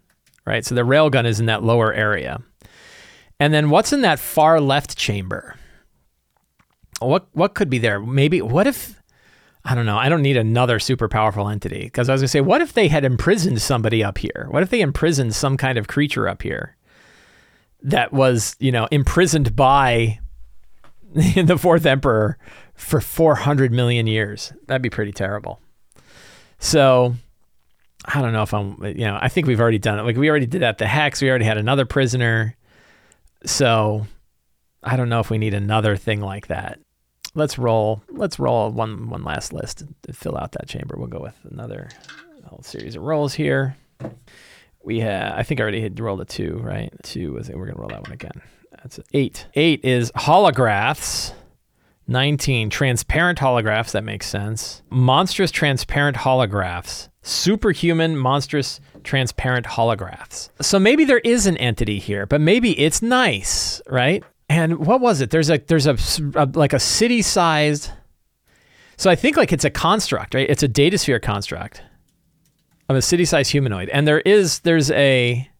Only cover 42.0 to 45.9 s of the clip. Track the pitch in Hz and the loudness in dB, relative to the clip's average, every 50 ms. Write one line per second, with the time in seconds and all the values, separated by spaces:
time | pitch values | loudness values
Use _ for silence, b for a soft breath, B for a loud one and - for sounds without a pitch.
42 | - - - - 339 349 311 277 - - - - - - - - 55 - 113 - | -20 -20 -20 -20 -20 -20 -20 -20 -20 -20 -20 -20 -20 -16 -16 -14 -14 -14 -14 -12
43 | 90 139 160 147 147 139 - - 151 143 135 135 135 135 135 - _ _ _ _ | -6 -4 -2 -2 -2 -4 -4 -4 -2 0 0 0 0 -2 -4 -8 _ _ _ _
44 | - - - - _ B B B B B B B B B B _ _ - 110 113 | -16 -16 -16 -18 _ B B B B B B B B B B _ _ -6 -4 -4
45 | 110 107 98 92 104 101 87 104 113 - 160 120 110 107 101 110 110 101 | -2 -2 -4 -4 -4 -6 -4 -6 -4 -4 -2 -2 -2 -2 -2 -4 -6 -6